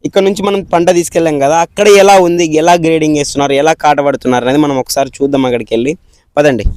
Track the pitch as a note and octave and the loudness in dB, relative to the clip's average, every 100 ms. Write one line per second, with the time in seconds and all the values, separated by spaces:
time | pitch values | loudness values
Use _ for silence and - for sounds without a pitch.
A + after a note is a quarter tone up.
0 | D3 G3+ F#3+ G3+ G3+ G3 E3+ E3+ F3 F3+ | -2 0 0 -2 -4 -4 -2 -2 0 0
1 | E3+ F3 E3 D3 C#3 E3 E3+ - G#3 G3+ | -2 -2 -2 0 0 0 -2 0 4 6
2 | G3 G3 F3 F3 E3+ D3+ E3+ F3 D#3+ D#3+ | 6 4 2 0 -2 0 2 2 2 0
3 | D#3 D3+ C#3+ - C#3 C#3 D#3 D#3+ D3+ D3 | 0 -2 -4 -4 -2 0 0 0 0 0
4 | C#3+ C3 C3 B2 A#2+ C#3+ D3 C3+ B2 - | 0 -2 -2 -2 0 0 0 -2 -4 -4
5 | C3+ - C#3 C#3 B2+ A#2+ A2 A2+ B2+ F#3 | -6 -4 -2 -2 -2 -4 -4 -4 -4 -8
6 | _ _ _ - D3 B2 G2+ | _ _ _ -2 0 0 -4